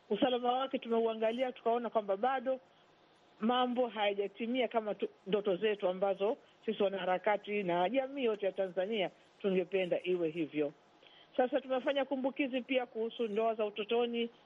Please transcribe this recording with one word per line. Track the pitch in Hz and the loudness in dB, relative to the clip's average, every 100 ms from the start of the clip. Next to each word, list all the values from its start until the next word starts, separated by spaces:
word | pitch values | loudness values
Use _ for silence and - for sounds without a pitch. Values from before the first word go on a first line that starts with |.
| _ | _
usalama | 202 269 247 247 | 0 2 2 2
wake | 254 262 262 | 0 0 -4
tumeuangalia, | 233 226 226 220 220 233 254 | 0 2 2 0 0 0 -4
tukaona | 240 233 240 226 | -2 0 0 0
kwamba | 226 208 196 | -2 0 0
bado | 247 269 254 262 - _ _ _ _ _ _ _ | 0 0 -2 -4 -6 _ _ _ _ _ _ _
mambo | 220 247 254 240 240 | 0 2 2 2 0
hayajatimia | 214 208 202 202 - 226 254 226 | 2 0 0 -2 -4 -2 0 0
kama | 233 214 196 | 0 -2 -4
tu, | - - - | -4 -6 -2
ndoto | 202 202 175 | 0 2 0
zetu | 214 208 185 | 0 0 0
ambazo | 185 196 190 202 285 - _ - | 0 0 2 0 -2 -8 _ -6
sisi | 214 | 0
wanaharakati | 202 190 180 180 214 208 202 208 | 0 0 0 0 2 0 0 -2
na | 190 175 180 | 0 2 2
jamii | 262 262 277 | 2 -2 -2
yote | 240 208 196 | -2 0 -2
ya | |
Tanzania | 180 196 175 185 226 170 - - _ | -2 -2 -2 -2 0 -2 -4 -20 _
tungependa | 202 185 170 196 180 156 | 0 2 2 0 0 0
iwe | 175 180 165 | 0 0 0
hivyo. | 160 147 151 143 - - _ - - - - | -2 -4 -2 -2 -4 -20 _ -20 -20 -8 0
Sasa | 247 277 | 2 0
tumefanya | 262 254 254 277 269 | -2 -2 0 -2 -2
kumbukizi | 269 262 - 277 254 | -2 -2 -2 -2 -2
pia | 240 254 240 | -2 -2 -2
kuhusu | 226 226 - 233 | -4 -6 -4 -4
ndoa | 208 226 220 | 0 0 0
za | 208 | -2
utotoni, | 208 202 233 240 233 233 - | -4 -2 0 0 -2 -4 -6